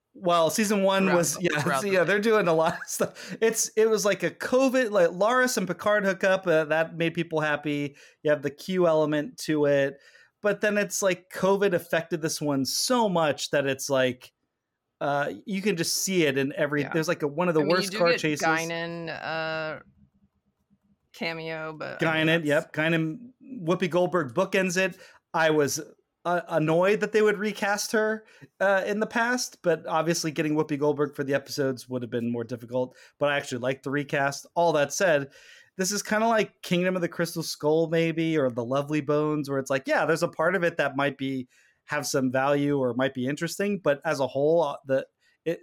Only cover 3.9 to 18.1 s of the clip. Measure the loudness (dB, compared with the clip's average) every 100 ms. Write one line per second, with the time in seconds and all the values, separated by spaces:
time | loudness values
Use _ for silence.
3.9 | 4 2 0 -2 -4 0 2 4 4 2
4.9 | 4 4 4 2 4 2 0 -2 -2 0
5.9 | 2 2 2 2 2 4 2 4 0 0
6.9 | -2 -2 -2 -4 -2 0 -2 -2 -4 -4
7.9 | -10 -20 _ 0 0 -2 -8 -4 2 4
8.9 | 4 2 0 -4 -6 -2 2 4 4 2
9.9 | -4 _ -20 _ _ -4 0 0 0 -2
10.9 | 0 0 -2 -6 -2 2 4 2 0 0
11.9 | -4 -2 -4 -4 -2 -2 0 -2 -2 0
12.9 | 2 2 2 0 0 -2 0 0 -2 -2
13.9 | 0 0 -2 -12 _ _ _ _ _ _
14.9 | -6 -2 -2 -2 -6 -8 -4 -2 0 -2
15.9 | -4 -2 2 2 2 -2 -2 -2 -2 -2
16.9 | -2 -2 -2 -4 -2 0 2 2 2 0
17.9 | 2 2